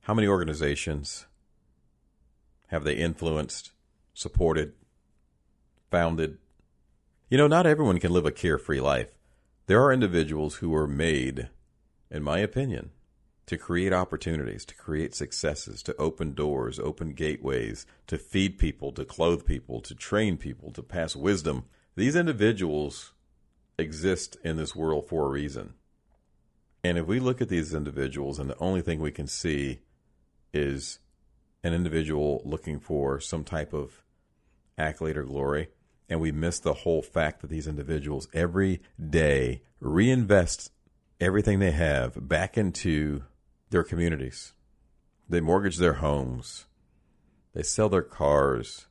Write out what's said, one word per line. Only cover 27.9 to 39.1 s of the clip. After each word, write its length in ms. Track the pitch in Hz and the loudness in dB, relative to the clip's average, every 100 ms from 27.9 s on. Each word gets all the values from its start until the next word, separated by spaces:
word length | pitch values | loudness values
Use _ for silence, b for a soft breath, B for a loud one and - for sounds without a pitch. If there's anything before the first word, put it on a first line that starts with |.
| 67 67 69 69 69 | -4 -4 -4 -6 -4
and 100 | 67 | -6
the 80 | - | -4
only 240 | 92 95 | 0 0
thing 180 | 85 80 | 0 -2
we 120 | 78 | -4
can 160 | - 71 | -6 -8
see 540 | - 85 73 69 60 _ _ _ _ _ _ _ | -4 -2 -2 -2 -6 _ _ _ _ _ _ _
is 460 | 76 71 69 - - _ _ _ _ _ _ | -2 0 -2 -8 -14 _ _ _ _ _ _
an 100 | 87 | -2
individual 680 | 82 87 80 78 73 73 71 | 0 0 0 0 0 0 -2
looking 340 | - 78 - 73 | -4 -8 -6 -8
for 440 | - 76 69 69 | -4 -2 0 -2
some 240 | - 82 73 | -6 -8 -6
type 260 | 80 73 | -6 -4
of 320 | 78 69 - _ _ _ _ _ _ _ - | -6 -8 -14 _ _ _ _ _ _ _ -4
accolade 380 | 78 76 78 76 | -4 -2 -4 -4
or 80 | |
glory, 460 | 65 69 69 73 78 _ _ _ _ | -4 -4 -2 -2 -4 _ _ _ _
and 100 | 82 | -2
we 100 | 80 | 0
miss 280 | 73 85 85 | 0 -2 -2
the 140 | 82 78 | -2 -2
whole 260 | - 80 | 0 0
fact 400 | - 87 76 - | 0 -2 -2 -2
that 80 | 76 | -8
these 180 | 80 76 | -6 -6
individuals 600 | 73 69 78 71 69 - | -8 -4 -4 -4 -8 -6
every 480 | 80 87 90 95 90 b - | -2 0 2 2 0 b -12
day 600 | 78 | 0